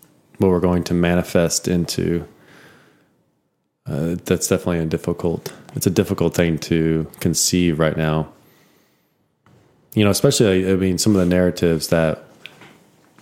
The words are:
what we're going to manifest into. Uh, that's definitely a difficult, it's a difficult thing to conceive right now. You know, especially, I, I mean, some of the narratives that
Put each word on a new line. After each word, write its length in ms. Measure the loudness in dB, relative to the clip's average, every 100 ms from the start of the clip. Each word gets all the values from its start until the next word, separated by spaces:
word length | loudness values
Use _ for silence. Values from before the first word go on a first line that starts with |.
| _ _ _ -2
what 80 | 0
we're 100 | 2
going 240 | 2 0 0
to 100 | 0
manifest 720 | 2 0 0 0 0 -2 -2
into. 600 | -2 -2 -4 -2 -4 -6 -16 -20 -20 -20 -20 _ _ _ _ _ _ _ _ _ _ -8
Uh, 300 | -6 -4 -4 -2
that's 220 | -4 0
definitely 320 | -2 0 -2
a 60 | -2
difficult, 680 | -4 -4 -4 -4 -4 -8 -16 -14 -4
it's 100 | 0
a 60 |
difficult 420 | 2 0 0 0
thing 240 | 2 0 -2
to 460 | 0 0 2 0 -4 -4
conceive 580 | -2 -2 0 2 2 2
right 160 | 0 0
now. 320 | 0 -2 -4 -10 _ _ _ _ _ _ _ _ _ _ _ _ _ _ _
You 100 | 2
know, 60 | 2
especially, 580 | 4 2 4 2 2 2
I, 40 |
I 40 | 0
mean, 200 | 0 0
some 180 | 2 2
of 40 |
the 80 | 2
narratives 640 | 2 2 2 0 0 0
that 340 | 0 0 -2 -10 -20 -20 -20 -20 -20 _ _ _ _